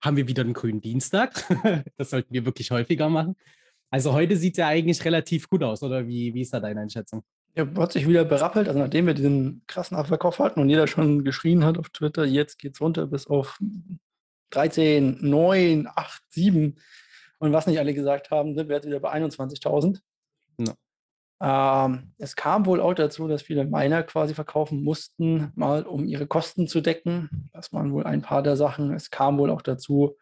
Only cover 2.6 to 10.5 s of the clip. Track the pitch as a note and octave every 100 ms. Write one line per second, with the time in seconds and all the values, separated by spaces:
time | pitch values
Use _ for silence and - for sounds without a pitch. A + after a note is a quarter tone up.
2.6 | - A#2+ A#2 D#3+ D3+ D#3+ D#3+ F#3 _ _
3.6 | _ _ - C3+ C#3+ C#3 E3+ F#3+ F3+ F3
4.6 | D#3 D#3+ E3 E3 E3 E3 - D#3+ - F#3
5.6 | B2+ A2 C#3 B2+ A#2+ A#2+ A#2+ B2 B2 A#2+
6.6 | G#2 G#2+ G#2+ A2+ - A2 - _ _ E3
7.6 | C#3+ F3 E3+ D#3+ D3+ E3+ D#3 C#3 E3+ G#3+
8.6 | G#3 C#3+ C#3 D3 F3 C#3 C#3+ C#3 C3+ -
9.6 | - - - F3 C#3+ D#3+ F3 - C#4+